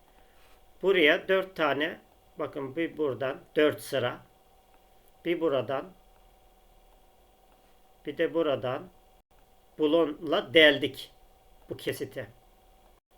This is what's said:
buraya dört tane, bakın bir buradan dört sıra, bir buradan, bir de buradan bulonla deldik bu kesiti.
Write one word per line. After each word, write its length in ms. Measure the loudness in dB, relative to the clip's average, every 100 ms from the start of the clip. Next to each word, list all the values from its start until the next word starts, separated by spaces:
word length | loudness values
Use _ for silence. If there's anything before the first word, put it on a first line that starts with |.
| _ _ -20 -20 -20 -20 _ -4
buraya 460 | 0 4 6 4 2
dört 280 | -2 -2 -2
tane, 440 | 0 0 -2 -6 -18 _ _ -10
bakın 380 | -10 -8 -10 -6
bir 200 | -6 -2
buradan 440 | -4 -2 -6 -6 -6 2
dört 240 | 2 2
sıra, 400 | -4 -4 -4 -6 -16 _ _ _ _ _ _ _ _ _
bir 160 | -6 -2
buradan, 520 | 0 -2 -2 -6 -8 -20 _ _ _ _ _ _ _ -20 _ _ _ _ _ _ _ _ _ _ _ _ -14
bir 120 | -4
de 160 | -2
buradan 540 | 0 0 -2 -2 -6 -10 -20 _ _ _ _ _ _ _ -2
bulonla 760 | 2 4 2 -2 -4 -4 2
deldik 580 | 6 8 6 -2 -8 -18 -20 -20 _ _ -20 -16
bu 60 | -10
kesiti. 540 | -8 -8 -10 -12 -16 -18 _ _ _ _ _ _ _